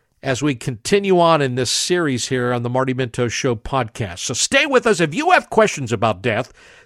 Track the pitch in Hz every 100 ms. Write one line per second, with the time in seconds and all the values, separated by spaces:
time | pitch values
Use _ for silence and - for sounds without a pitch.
0 | _ _ 139 113 147 123 - 113 - 202
1 | 196 175 170 160 139 123 123 - - 180
2 | 156 123 - 127 123 123 120 127 131 127
3 | 123 - 120 - 139 110 - 135 113 -
4 | 98 87 - 127 - 277 302 254 240 175
5 | 160 185 330 349 - - 214 - 120 113
6 | 110 92 117 107 131 - - -